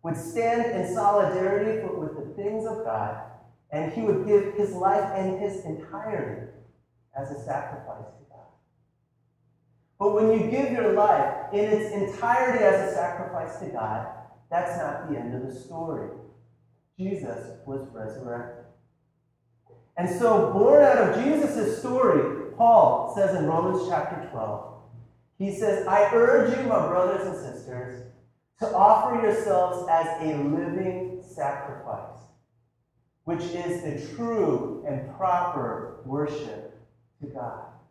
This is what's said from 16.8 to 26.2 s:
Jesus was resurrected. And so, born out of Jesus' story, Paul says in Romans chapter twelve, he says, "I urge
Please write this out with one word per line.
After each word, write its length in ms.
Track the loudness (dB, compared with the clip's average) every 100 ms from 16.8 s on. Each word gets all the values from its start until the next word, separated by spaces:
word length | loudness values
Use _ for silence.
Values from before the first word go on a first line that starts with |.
| _ -8
Jesus 420 | -6 -6 -6 -10 -12 -16 -10
was 220 | -10 -10
resurrected. 720 | -12 -12 -10 -10 -10 -10 -16 -20 _ _ _ _ _ _ _ _ _ _ -20 _ -4
And 140 | -4
so, 420 | 2 4 4 4
born 320 | 4 8 10
out 140 | 10 8
of 260 | 4 2
Jesus' 540 | 2 2 0 0 -2 -2
story, 720 | -2 2 4 4 2 -4 -10 4
Paul 560 | 8 8 8 4 -2 0
says 200 | 2 2
in 80 | 0
Romans 420 | 0 0 -2 -2
chapter 400 | -2 -2 -8 -10
twelve, 500 | -8 -6 -8 -12 -20 -20 -20 -20 _ _ _
he 180 | -6 -2
says, 320 | 0 0 4
"I 240 | 6 6
urge 440 | 6